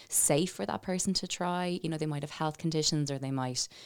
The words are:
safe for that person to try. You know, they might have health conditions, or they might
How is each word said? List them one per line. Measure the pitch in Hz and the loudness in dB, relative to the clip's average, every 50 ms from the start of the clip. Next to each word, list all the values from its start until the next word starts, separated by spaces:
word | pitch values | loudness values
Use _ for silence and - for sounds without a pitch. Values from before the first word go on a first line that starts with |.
| - - | -12 -2
safe | - - - - 151 147 180 180 - | 0 2 4 6 6 4 4 2 -2
for | - 196 | -4 -4
that | - - - | -4 -4 -4
person | - - 185 185 - 196 185 | -2 -2 -2 0 2 2 2
to | - - 180 | 0 0 -2
try. | - - 180 180 180 180 180 180 175 180 - | -4 -2 0 0 0 0 0 -2 -2 -2 -2
You | 165 | -2
know, | 165 156 | -2 0
they | 156 | 0
might | 156 147 147 143 | -2 0 -2 -4
have | 147 | -6
health | - - 160 156 151 - | -4 -2 -2 -2 -2 0
conditions, | - 165 160 156 151 - 160 151 147 139 | -2 0 2 2 2 2 2 2 2 0
or | 139 135 | -2 -2
they | 135 135 | -2 -2
might | 135 135 127 127 127 123 - - - - - | -2 -2 -2 -2 -2 -4 -4 -6 -8 -14 -20